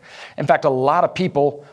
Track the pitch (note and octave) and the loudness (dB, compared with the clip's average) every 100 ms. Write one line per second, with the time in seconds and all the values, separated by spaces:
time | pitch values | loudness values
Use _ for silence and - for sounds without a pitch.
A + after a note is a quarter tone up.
0 | - - - - D3 E3 D3+ C3 C3+ E3+ | -20 -20 -14 -2 0 2 2 2 2 2
1 | E3+ - F#3 C#3+ C#3+ C#3+ - | 0 -2 -2 0 0 -2 -14